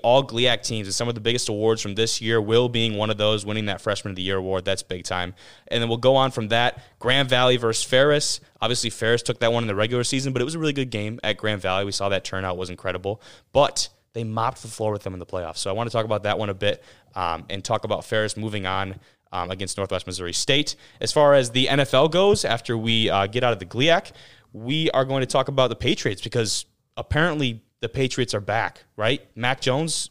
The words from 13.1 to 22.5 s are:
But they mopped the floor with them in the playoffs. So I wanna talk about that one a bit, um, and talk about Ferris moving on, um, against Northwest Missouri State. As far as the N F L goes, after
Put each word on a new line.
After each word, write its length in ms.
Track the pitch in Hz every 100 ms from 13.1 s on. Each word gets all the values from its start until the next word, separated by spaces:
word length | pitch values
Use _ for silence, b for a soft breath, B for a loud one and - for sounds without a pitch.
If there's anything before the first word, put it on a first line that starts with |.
| 110 B B B
But 340 | 131 143 - - _ _
they 100 | 120
mopped 400 | 110 110 117 -
the 40 | 113
floor 240 | - 107
with 120 | 104
them 100 | 98
in 60 | 92
the 60 | 87
playoffs. 320 | 92 82 -
So 120 | 98
I 40 |
wanna 180 | 101 117
talk 120 | 117
about 200 | 107 104
that 160 | 104 95
one 100 | 104
a 40 | 95
bit, 280 | 101 - b b b
um, 320 | 95 87 80 69
and 160 | 101
talk 200 | - 110
about 200 | 107 90 -
Ferris 300 | 110 107 107
moving 300 | 107 104 92
on, 340 | 95 95 92 b b _
um, 200 | 92 87
against 260 | 95 95 -
Northwest 300 | 95 92 -
Missouri 260 | 92 87
State. 420 | - - 139 147 - b b
As 120 | -
far 240 | 156 147 143
as 160 | 120
the 180 | 127 131
N 100 | 139
F 140 | 135
L 140 | 131 156
goes, 360 | 180 202 202
after 320 | -